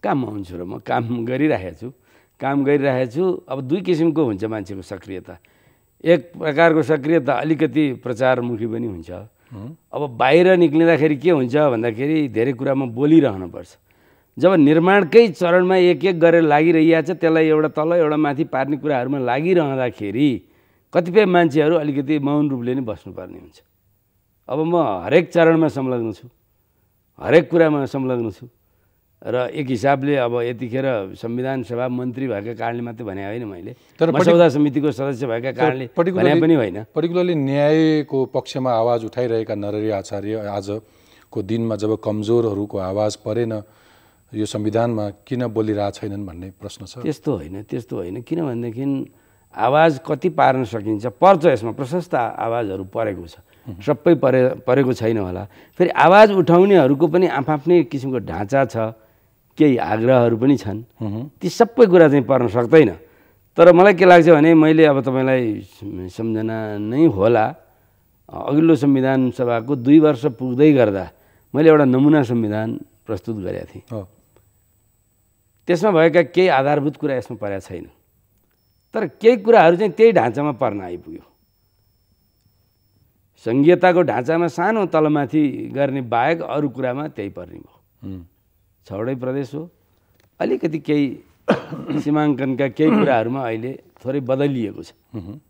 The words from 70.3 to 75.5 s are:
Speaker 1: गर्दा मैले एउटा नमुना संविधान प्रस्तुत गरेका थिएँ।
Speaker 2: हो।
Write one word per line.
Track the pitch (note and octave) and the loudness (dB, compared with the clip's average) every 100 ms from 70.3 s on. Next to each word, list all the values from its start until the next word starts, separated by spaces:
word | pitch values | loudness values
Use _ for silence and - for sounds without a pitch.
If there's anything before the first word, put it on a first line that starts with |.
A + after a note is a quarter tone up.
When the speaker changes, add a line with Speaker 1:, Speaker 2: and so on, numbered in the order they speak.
| A#2+ B2+ A#2+ D#3 | -6 -6 4 4
Speaker 1:
गर्दा | C#3 A2 G2 F2 _ _ _ _ | 6 2 0 -8 _ _ _ _
मैले | C#3 D#3+ | 2 6
एउटा | D3+ | 6
नमुना | C#3 B2+ D3 D3+ | 4 4 4 4
संविधान | A#2+ A#2+ G#2+ G#2+ A2 A#2 - _ - | 2 -2 -2 -4 -6 -10 -14 _ -10
प्रस्तुत | F#2+ - G#2+ | -10 -8 -10
गरेका | F2+ F#2 - | -8 -10 -12
थिएँ। | G2 _ | -20 _
Speaker 2:
हो। | A2 F#2+ _ _ _ _ _ _ _ _ _ _ _ _ _ _ | -14 -14 _ _ _ _ _ _ _ _ _ _ _ _ _ _